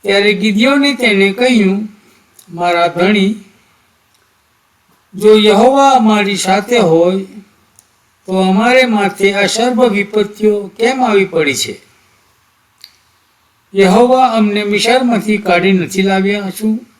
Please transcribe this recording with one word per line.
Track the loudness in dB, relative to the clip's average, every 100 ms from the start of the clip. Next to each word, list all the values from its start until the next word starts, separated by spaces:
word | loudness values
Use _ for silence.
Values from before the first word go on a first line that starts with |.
ત્યારે | -2 0 2
ગિદિયોને | 0 0 0 2 2 0
તેને | 0 0 2 0
કહ્યું, | 0 0 2 2 -2 -6 -14 _ _ _ _ _
"મારા | -6 -2 0 -2
ધણી, | 0 0 2 0 -4 -14 _ _ _ _ _ _ _ _ _ _ _ _ _ _ _ _
જો | -2 4 4
યહોવા | 4 4 4 4 2
અમારી | 4 2 0 -2 -4
સાથે | -2 -2 0 0
હોય, | 2 2 2 -2 -8 -18 -20 _ _ _ _ _ _ _ -6
તો | -2
અમારે | 0 2 2 2 2
માથે | 0 -2 -2 -2
આ | 0 -4
સર્વ | -2 -2 0 0
વિપત્તિઓ | 0 -4 -4 -4 -2 -2 -2 -6
કેમ | -4 -4 -2
આવી | 0 0 0
પડી | -2 -2
છે? | -4 -6 -10 _ _ _ _ _ _ _ _ _ _ -20 _ _ _ _ _ _ _ _ 0
યહોવા | 2 4 2 2 2
અમને | 0 0 -2
મિસરમાંથી | -4 -4 0 0 0 -2 -2 -4
કાઢી | 0 0 2
નથી | 0 -2 -4
લાવ્યા | -2 0 -2 -4 -6
શું?" | -6 -6 -6 -8 _